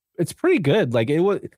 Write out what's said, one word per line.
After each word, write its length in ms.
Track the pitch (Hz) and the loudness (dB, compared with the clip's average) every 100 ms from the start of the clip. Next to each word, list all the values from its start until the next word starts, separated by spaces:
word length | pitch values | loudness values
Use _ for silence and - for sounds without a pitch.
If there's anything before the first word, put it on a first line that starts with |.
| _ - | _ -8
it's 140 | 160 | -6
pretty 260 | - 349 311 | -2 0 2
good. 340 | 139 208 139 | 2 2 2
Like, 160 | 117 117 | 0 0
it 120 | 156 | 0
wa-, 180 | 196 190 - | 0 -2 -6